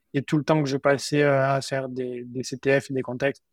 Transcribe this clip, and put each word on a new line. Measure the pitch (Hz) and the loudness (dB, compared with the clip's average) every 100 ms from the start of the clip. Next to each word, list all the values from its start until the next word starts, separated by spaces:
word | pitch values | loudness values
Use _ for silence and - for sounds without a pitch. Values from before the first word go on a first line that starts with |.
| _ | _
Et | 143 | -6
tout | 131 151 | 0 0
le | |
temps | 143 156 | 4 2
que | 139 | 2
je | 139 | 0
passais, | 143 139 - 147 | 2 2 2 2
euh, | 147 135 135 | 4 4 2
à | 139 | 0
faire | - 139 131 | -2 -4 -4
des, | 127 127 123 123 | -6 -6 -8 -10
des | 123 | -8
C | 120 127 | -8 -4
T | 139 135 | 2 2
F | - | 2
et | |
des | 131 | -4
contextes, | 127 127 139 - _ | -6 -2 -2 -4 _